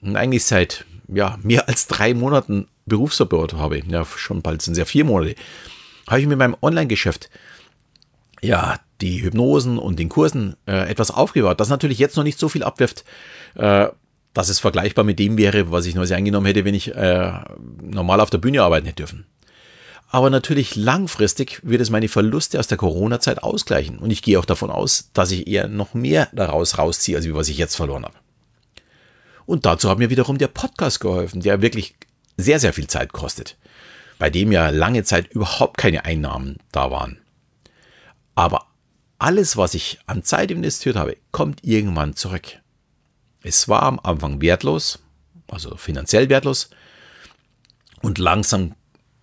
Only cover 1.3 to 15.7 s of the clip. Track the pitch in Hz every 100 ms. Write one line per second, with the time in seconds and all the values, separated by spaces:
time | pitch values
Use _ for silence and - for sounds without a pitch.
1.3 | 107 101 117 - 113 - - 110 120 131
2.3 | 139 - 101 - _ - 107 147 - 107
3.3 | 82 78 78 76 76 78 85 80 - -
4.3 | 85 82 80 - 85 82 139 151 95 80
5.3 | - - - - - - - - 123 147
6.3 | 135 127 - 147 165 139 104 95 - -
7.3 | - - - - _ _ _ _ _ _
8.3 | - 113 90 - - _ - 90 90 90
9.3 | 107 127 147 123 117 - 82 82 147 156
10.3 | 135 98 - - 95 90 104 110 - -
11.3 | - 95 87 - 139 147 120 143 151 147
12.3 | - 156 147 - - 123 - - - -
13.3 | - - - 104 101 104 - _ _ _
14.3 | - 92 98 104 85 101 - 104 90 101
15.3 | 110 101 101 85